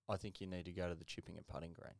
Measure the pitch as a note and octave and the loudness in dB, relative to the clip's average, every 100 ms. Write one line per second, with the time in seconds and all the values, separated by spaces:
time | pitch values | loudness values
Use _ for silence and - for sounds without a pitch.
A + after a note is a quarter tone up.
0 | - F#2+ G#2+ - F#2+ F2+ E2+ F2+ F2 E2 | 2 2 2 -2 0 0 0 2 4 2
1 | E2+ - - - - - E2+ E2+ - - | -2 -4 -4 -6 -4 -2 -4 -6 -10 -10